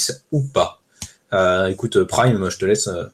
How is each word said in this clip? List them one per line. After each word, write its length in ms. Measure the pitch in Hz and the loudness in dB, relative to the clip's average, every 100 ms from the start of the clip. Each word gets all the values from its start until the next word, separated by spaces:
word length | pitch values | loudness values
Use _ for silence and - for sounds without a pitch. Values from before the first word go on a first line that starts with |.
| - - _ | -4 -8 _
ou 100 | 151 | -4
pas ? 400 | 135 - - - _ _ - _ _ | -2 -2 -2 -4 _ _ -20 _ _
Euh, 340 | 98 92 92 95 | 0 2 2 0
écoute, 300 | 95 117 98 | -2 -2 0
euh, 80 | 92 | 2
Prime, 440 | - 123 107 92 | 2 2 2 -2
je 80 | - | -2
te 80 | 95 | 0
laisse, 220 | 104 104 | 0 0
euh, 180 | 87 - | -6 -8